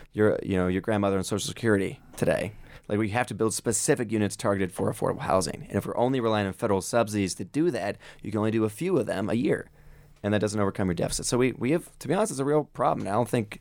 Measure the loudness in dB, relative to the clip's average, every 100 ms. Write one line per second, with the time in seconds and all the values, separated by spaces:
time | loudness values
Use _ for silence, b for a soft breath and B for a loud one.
0 | B 2 2 2 0 0 2 0 0 2
1 | 2 0 0 -4 -4 -2 2 4 2 -6
2 | -14 -2 0 2 -2 -8 B B -4 -2
3 | 0 -2 -2 0 0 0 -2 0 2 0
4 | 0 0 0 0 0 0 -2 -2 -4 -2
5 | -2 -2 0 0 0 -6 -6 -4 -2 0
6 | 0 2 2 2 0 -2 0 0 2 0
7 | 2 0 0 -2 -4 0 0 0 -4 -6
8 | B B -4 0 2 2 0 0 0 0
9 | 0 -2 0 0 2 0 -4 b b b
10 | b -6 0 2 2 0 0 0 0 0
11 | -2 -2 0 2 2 2 0 -2 -4 -10
12 | -2 0 0 -2 0 0 0 0 0 0
13 | 0 0 2 0 -2 -8